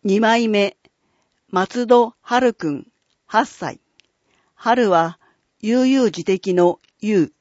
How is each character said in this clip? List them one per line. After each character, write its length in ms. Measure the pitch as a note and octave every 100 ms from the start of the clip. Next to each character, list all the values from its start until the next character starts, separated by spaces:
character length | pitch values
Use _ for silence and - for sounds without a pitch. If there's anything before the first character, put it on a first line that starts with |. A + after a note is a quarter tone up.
二 160 | G3+ G3
枚 280 | A3 A#3 A3+
目、 280 | G#3 G3+ _ _ _ _ _ _ _ _
松 380 | F3+ F#3+ B3 A#3
戸 260 | B3 A#3 _
春 320 | - A#3+ B3
く 160 | - E3
ん、 160 | C#3 - _ _ _
八 200 | _ G#3+
歳。 340 | C4+ - D#3 - _ _ _ _ _ _ _
春 340 | _ A3+ B3 A3
は 300 | E3+ E3 E3+ _ _ _ _
悠 260 | G#3+ B3 B3+
々 180 | C4+ A#3
自 160 | E3+
適 300 | D#3+ F#3+ G3
の 260 | F3+ F3 - _ _
悠。 320 | G#3 G3+ D3+ _